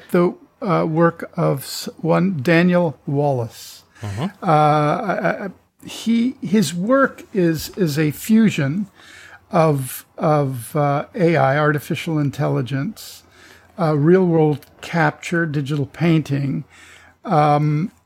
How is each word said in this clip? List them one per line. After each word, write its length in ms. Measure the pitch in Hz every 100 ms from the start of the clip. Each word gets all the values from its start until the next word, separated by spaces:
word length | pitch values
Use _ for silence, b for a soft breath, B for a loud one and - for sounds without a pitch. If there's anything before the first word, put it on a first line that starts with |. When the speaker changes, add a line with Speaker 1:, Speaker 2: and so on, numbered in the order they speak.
| -
Speaker 1:
the, 220 | 180 180 - - -
uh, 240 | 196 165 175
work 420 | 160 170 165 - -
of 280 | 156 143
s-, 260 | - - 233 -
one 420 | 160 170 185 160
Daniel 560 | 123 165 180 175 170 - -
Wallace. 760 | 143 147 131 113 - - - _ B
Speaker 2:
Uh-huh. 280 | 104 101 190 -
Speaker 1:
Uh, 60 | 185
I, 1000 | 151 151 151 147 180 202 - 165 - 202
I, 40 | - _ _ -
he, 520 | - 220 233 247 -
his 320 | 156 214 151
work 500 | 170 208 269 262 - -
is, 360 | 208 170 156 - -
is 220 | 165 143
a 120 | 151
fusion 760 | - - 220 214 131 135 185 - B B B B B -
of, 540 | 175 160 139 127 - - -
of, 560 | 156 151 139 127 113
uh, 320 | 156 143 143 - 240
A 200 | 170 151
I, 220 | 135 143
artificial 600 | 151 147 - 165 170 156
intelligence, 1040 | 143 - 147 143 123 135 143 - - - _ B B B B -
uh, 160 | 160 151
real 280 | 156 185 180
world 400 | 160 151 143 - -
capture, 640 | - 165 151 - - 170 165
digital 400 | 147 135 147 135
painting, 760 | - 170 160 139 139 139 160 - B B B B B -
um, 680 | 156 147 147 151 147 196 _